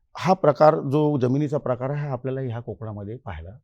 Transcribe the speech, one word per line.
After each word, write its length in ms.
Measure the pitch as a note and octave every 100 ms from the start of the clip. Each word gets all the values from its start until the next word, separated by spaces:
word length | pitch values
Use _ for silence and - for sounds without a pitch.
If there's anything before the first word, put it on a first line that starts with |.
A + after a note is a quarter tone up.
| _ -
हा 160 | D#3+
प्रकार, 420 | F#3 D3 C3+ D#3 D#3+
जो 420 | C#3 D3 D3+ D3
जमिनीचा 400 | B2 C3+ D3 C#3+
प्रकार 320 | A#2+ A#2+ C3
आहे, 100 | D3
हा 120 | D3
आपल्याला 300 | B2+ C3 C3
ह्या 180 | C3 A2+
कोकणामध्ये 580 | A#2 G2+ A2 G#2 G2+ B2+
पाहायला 320 | - D#2+ E2 B2